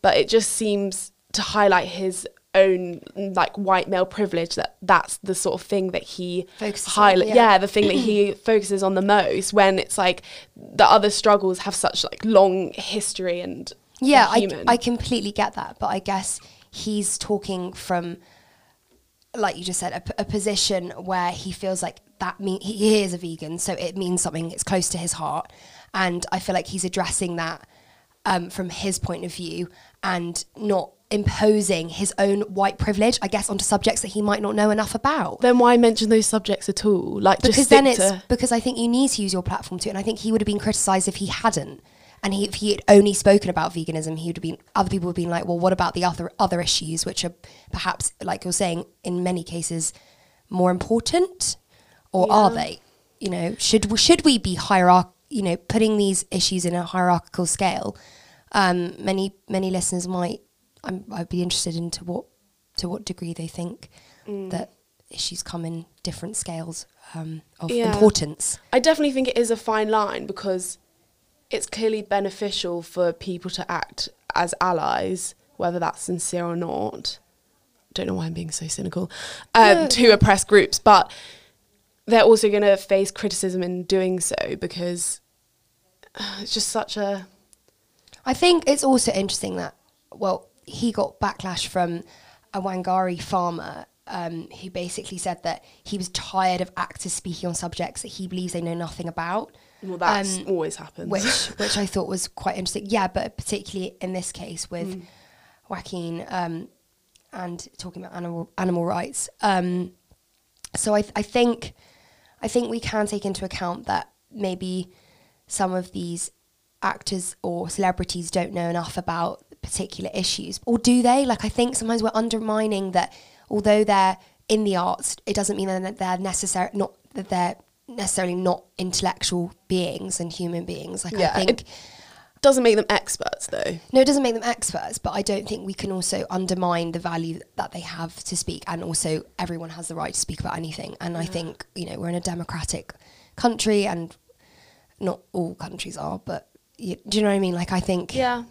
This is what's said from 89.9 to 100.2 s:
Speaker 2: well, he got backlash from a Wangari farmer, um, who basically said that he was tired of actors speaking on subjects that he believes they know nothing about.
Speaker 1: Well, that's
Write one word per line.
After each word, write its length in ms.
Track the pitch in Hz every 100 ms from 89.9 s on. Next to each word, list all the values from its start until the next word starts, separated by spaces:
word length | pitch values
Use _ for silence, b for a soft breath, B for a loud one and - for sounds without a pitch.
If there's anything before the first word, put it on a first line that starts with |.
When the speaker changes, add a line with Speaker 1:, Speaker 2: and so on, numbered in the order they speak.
| _ _
Speaker 2:
well, 360 | - 202 185 - _ -
he 260 | - 233
got 260 | 208 - -
backlash 460 | 202 - 190 175 -
from 380 | 185 175 170 - b b b b
a 80 | 196
Wangari 600 | 190 185 185 185 185 175
farmer, 640 | - 190 175 170 - - - _ -
um, 420 | - 170 165 - -
who 80 | 190
basically 480 | 185 180 - - 180
said 260 | 185 175
that 220 | 170 - b b
he 140 | - 202
was 140 | 180
tired 500 | - - 190 185 180
of 100 | 180 -
actors 380 | 180 - 185
speaking 340 | - 185 170 180
on 60 |
subjects 480 | 170 175 - 170 -
that 60 | 214
he 180 | - 180
believes 260 | 185 180
they 80 | 170
know 140 | 170
nothing 340 | 170 165 - 170
about. 480 | 165 170 190 - b b b
Speaker 1:
Well, 140 | 190 175
that's 400 | 175 202